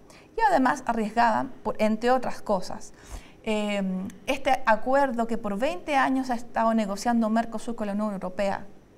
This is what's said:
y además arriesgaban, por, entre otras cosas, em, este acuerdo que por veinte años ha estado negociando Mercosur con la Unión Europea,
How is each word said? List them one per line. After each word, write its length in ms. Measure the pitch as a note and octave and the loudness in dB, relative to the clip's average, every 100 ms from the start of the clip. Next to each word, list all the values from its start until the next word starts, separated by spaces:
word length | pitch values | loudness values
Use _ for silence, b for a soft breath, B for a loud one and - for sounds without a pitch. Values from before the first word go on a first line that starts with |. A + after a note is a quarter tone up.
| - B B - | -16 B B 0
y 40 | |
además 420 | A4+ D#4+ B3+ C#4+ - | 4 4 4 2 -2
arriesgaban, 640 | A3+ G#3 A#3 A#3 A3 C4+ - | -2 0 2 4 2 -2 -6
por, 100 | G#3+ - | -6 0
entre 300 | G#3+ A3 A#3+ | 0 2 2
otras 280 | C4 A3 - | 2 0 -4
cosas, 520 | - F#3+ - - - B B B B B | -2 -2 -2 -8 -12 B B B B B
em, 640 | - G#3+ G#3 G3+ F#3+ F#3 F#3+ - - | -4 -2 -2 -2 -2 -4 -6 -8 -4
este 360 | B3+ C#4 B3+ - | -2 0 2 4
acuerdo 600 | A3 B3 C#4 C4+ A#3 A3+ | 2 4 2 2 0 -2
que 100 | A3+ | -2
por 220 | G#3 G3 | -2 -2
veinte 380 | C#4 F4+ E4 C#4 | -2 -4 -2 2
años 340 | C4 C4 B3+ | 2 2 0
ha 60 | A#3 | -4
estado 380 | - A3+ A3+ | -4 0 2
negociando 540 | A3+ G3+ G3+ A#3+ A#3 A3 | 2 0 -2 0 2 2
Mercosur 460 | A3 A#3 A3 - | 2 0 -4 -6
con 140 | A3+ G#3 | -4 -4
la 60 | |
Unión 180 | G3+ G#3+ | -2 -2
Europea, 540 | F#3+ F#3 F#3 G3 - - - - | -4 -6 -2 -2 -2 -6 -18 -20